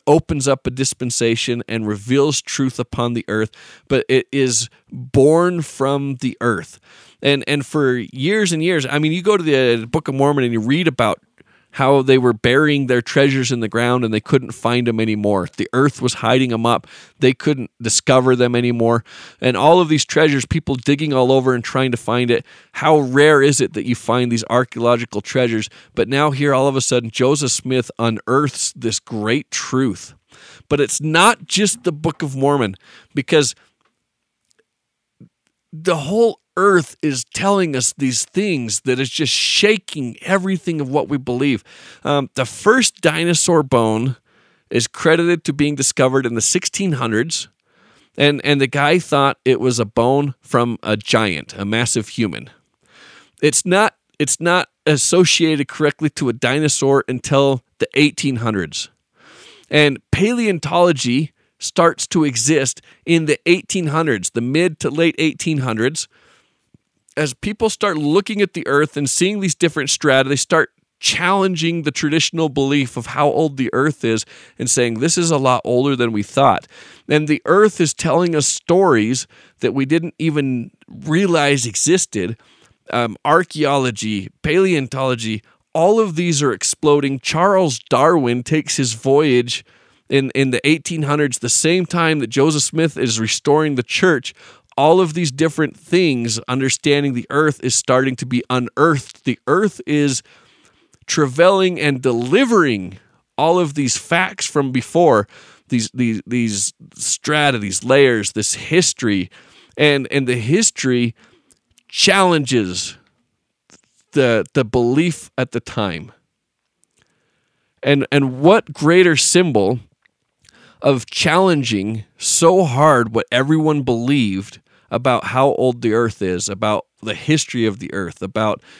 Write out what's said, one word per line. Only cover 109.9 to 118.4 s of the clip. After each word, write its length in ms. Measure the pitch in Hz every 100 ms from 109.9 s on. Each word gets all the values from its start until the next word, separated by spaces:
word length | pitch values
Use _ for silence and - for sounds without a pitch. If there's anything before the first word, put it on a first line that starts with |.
| 139 131
and 180 | 139 127
the 80 | 123
history 800 | 113 180 220 - 131 123 120 - _ _ _ _ _ _ _
challenges 1080 | - - 190 185 165 127 127 95 90 - - _ _ _ _ _ _ _ _ _ _ _
the, 320 | 147 127 113 92
the 120 | - 113
belief 640 | 123 120 139 175 156 - -
at 140 | 127
the 80 | 120
time. 520 | - - 101 80 - - _ _ _ _ _ _ _ _ _ _ _ _ _ _ _ _
And, 240 | 131 143 -
and 300 | 143 135 127